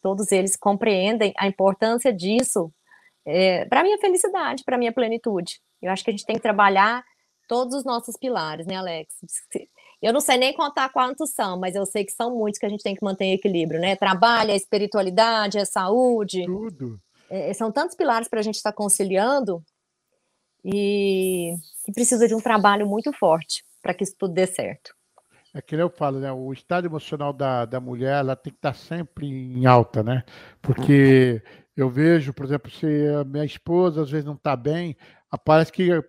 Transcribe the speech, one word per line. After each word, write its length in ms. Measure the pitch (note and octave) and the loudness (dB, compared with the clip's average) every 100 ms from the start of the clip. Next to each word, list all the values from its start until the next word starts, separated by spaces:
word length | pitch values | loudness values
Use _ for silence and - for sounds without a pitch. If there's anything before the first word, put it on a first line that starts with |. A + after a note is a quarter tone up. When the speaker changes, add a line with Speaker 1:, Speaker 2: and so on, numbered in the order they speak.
Speaker 1:
Todos 300 | F#3+ G3 G#3 | -2 -2 2
eles 240 | F#3+ F#3+ - | 2 2 0
compreendem 760 | G#3 G3+ A3 F#3+ F#3+ A3+ G3+ - | 0 2 2 2 0 0 0 0
a 100 | G3 | -2
importância 640 | G3 F#3+ F#3+ A3+ A#3+ C4+ | 2 0 2 0 2 0
disso, 600 | G3 F3+ A3+ B3+ G#3 E3 _ _ - _ _ - | 0 0 0 0 -2 -4 _ _ -20 _ _ -4
é, 400 | E3 F#3+ F3+ - | 2 2 2 2
pra 180 | B3+ | 2
minha 140 | F#4 G#4 | 4 2
felicidade, 640 | G4+ F#4 G4+ F#4+ C#4 C4 - | 2 2 0 -2 -4 -4 -4
pra 120 | B3+ | -2
minha 140 | A#3+ | 0
plenitude. 720 | A#3 A3+ A#3 A#3 F#3+ F3 - _ _ | 0 -2 -2 -2 -4 -4 -12 _ _
Eu 100 | F3+ | -6
acho 120 | F#3+ | -4
que 60 | - | -4
a 40 | |
gente 120 | G3+ - | -6 -6
tem 100 | A3 | -4
que 60 | |
trabalhar 640 | A3 G3+ G3+ G3 G#3 A#3+ - _ _ _ _ | -2 2 2 4 2 0 -10 _ _ _ _
todos 280 | A#3+ B3 C#4 | -4 -4 -6
os 100 | B3+ | -4
nossos 320 | A#3 A#3 G#3+ | -6 -8 -10
pilares, 480 | C4 A3 D#3+ D#3 E3 | -6 -4 -4 -8 -8
né, 100 | F#3+ | -8
Alex? 380 | F#3 E3 D#3 - F3 - _ - - _ _ _ | -8 -8 -10 -18 -14 -14 _ -14 -14 _ _ _
Eu 100 | G#3+ | -2
não 80 | C4 | 0
sei 180 | G#4 B3 | 2 2
nem 160 | C4 | 2
contar 360 | C4+ D4 D4 C4 | 0 -4 -2 -2
quantos 420 | - B3+ C4 D#4 | 0 -2 -2 -8
são, 260 | - G#3 F#3 | -4 -4 -4
mas 180 | F#3 F#3+ | -4 -4
eu 100 | F#3+ | -4
sei 180 | G#3+ | -4
que 80 | G3 | -6
são 240 | - A#3 B3 | -6 -6 -2
muitos 240 | G#3+ G#3 | -4 -4
que 60 | G#3 | -6
a 40 | |
gente 140 | G#3 | -6
tem 120 | G3+ G3 | -6 -4
que 80 | |
manter 220 | G3+ F#3+ F#3+ | -4 -2 0
em 80 | |
equilíbrio, 460 | F#3+ G3+ F3 D#3+ D#3+ | 0 0 0 -2 -2
né? 160 | F3+ F#3+ | -2 0
Trabalho, 560 | G3+ F#3 A3+ A#3 A3 | 0 4 4 4 2
é 40 | G3 | 0
espiritualidade, 1000 | - G#3 G3+ G#3+ F#3+ F3+ A3+ A3+ G#3 G#3 | 0 -2 0 -2 0 4 4 2 0 -2
é 60 | G3 | -2
saúde. 800 | G#3 F#3 A#3 B3+ A#3 G3+ F#3 F3+ | -2 0 4 4 2 -2 -4 -4
Speaker 2:
Tudo. 540 | F#3+ A3 D3 B2+ G#2+ _ _ _ | -6 -8 -10 -12 -12 _ _ _
Speaker 1:
É, 240 | F#3+ D#3 | -6 -6
são 180 | G3 A3 | -4 -2
tantos 240 | A3+ E4+ - | -2 -4 0
pilares 320 | D#4+ A3+ A#3 | 0 0 0
pra 140 | A3+ | -4
gente 200 | G#3 G#3+ | -2 -4
tá 100 | G#3 | -6
conciliando 920 | G#3 G#3 - F#3+ F#3+ A3+ C#4 G#3 E3+ D#3+ _ _ _ _ _ _ _ _ _ | -4 -2 0 2 2 2 2 0 -6 -10 _ _ _ _ _ _ _ _ _
e, 880 | F#3 G3+ G3+ G3+ G3 F#3+ F#3 F#3 E3+ E3+ - - - | -6 -2 0 0 2 2 0 -2 -4 -8 -12 -14 -10
e 40 | |
precisa 340 | G3+ A#3+ A#3+ A3+ | -2 0 4 4
de 80 | A3+ | 2
um 60 | |
trabalho 440 | A#3 G#3+ G3+ G3+ G#3 | 2 4 4 4 0
muito 260 | G#3 D4 | -2 -4
forte 500 | C#4 F#3+ D#3+ - - _ _ | 0 2 2 0 -12 _ _
pra 120 | - | -8
que 100 | F3 | -4
isso 120 | G3 - | -6 -4
tudo 160 | G3 | -4
dê 120 | E3+ F#3 | 0 -2
certo. 480 | - G#2 - - _ _ _ _ _ _ | -2 -8 -10 -20 _ _ _ _ _ _
Speaker 2:
É 80 | C#3+ | -16
que 140 | - D#3 | -6 -2
nem 80 | |
eu 60 | E3+ | -2
falo, 300 | - D3 C3+ | 0 -4 -2
né? 120 | C3+ | -6
O 200 | C3 C3 | -8 -10
estado 360 | C3 _ F3 F3 | -12 _ -2 -2
emocional 440 | D#3 - D3+ C#3+ | -8 -8 -6 -6
da, 340 | C#3 C#3 B2+ A#2 | -2 -2 0 -2
da 140 | B2+ | -6
mulher, 400 | B2+ A#2+ C3 C#3+ | -8 -4 -2 0
ela 160 | C3+ C3 | -2 -4
tem 160 | - | -10
que 80 | _ | _
tá 140 | - | -6
sempre 540 | - - E3+ E3 - C#3+ | -6 -10 -10 -10 -10 -10
em 380 | C3 B2+ B2 B2+ | -8 -8 2 6
alta, 360 | B2 A2+ A2+ | 6 6 -2
né? 200 | A2 B2+ - - - _ | -2 -2 -4 -20 -20 _
Porque 800 | - B2+ C3 C#3+ C3+ C3 B2+ A2+ - - _ - | -2 0 4 6 8 8 6 0 -8 -20 _ -2
eu 120 | C3 | -2
vejo, 440 | B2 D#3+ E3+ C#3 | 2 4 4 2
por 120 | - C3+ | -8 -6
exemplo, 260 | C#3+ - | -6 -6
se 140 | - D#3 D3 D3 D3 | -6 -2 0 0 0
a 40 | |
minha 220 | C3+ C#3+ D3 | -4 -4 -6
esposa 560 | - - F3 F3+ D#3 | -8 -2 2 2 0
às 80 | C#3+ | -4
vezes 160 | D#3 C#3+ | -4 -6
não 100 | C#3+ | -6
tá 200 | D3+ C3 | -4 -2
bem, 400 | B2+ D#3+ F3 C3 - _ _ | -2 -2 -4 -10 -18 _ _
ah, 60 | - | -6
parece 340 | - D#3 D#3+ | 4 4 4
que 180 | - F3+ E3+ | 2 2 2